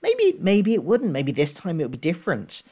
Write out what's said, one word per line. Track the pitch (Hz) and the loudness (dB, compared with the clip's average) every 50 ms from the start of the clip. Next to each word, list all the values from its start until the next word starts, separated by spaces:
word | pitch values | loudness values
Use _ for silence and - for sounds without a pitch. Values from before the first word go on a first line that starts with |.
maybe, | - - 480 508 440 381 - - | -2 -2 2 4 2 2 2 2
maybe | - 190 202 208 196 214 226 | 2 4 4 4 4 4 0
it | 208 117 | 0 2
wouldn't. | 156 226 240 - 208 | 0 0 0 2 0
Maybe | 139 135 139 139 | -2 -2 -2 -2
this | 143 - 147 147 - | 0 0 0 0 -2
time | - - 185 165 160 | -6 -6 -6 -4 -2
it | 147 | -4
would | 117 | -4
be | 127 | -6
different. | - - 156 175 175 - 214 151 107 98 - - - - _ | -4 -4 -4 -4 -2 -4 -4 -4 -4 -4 -10 -12 -12 -12 _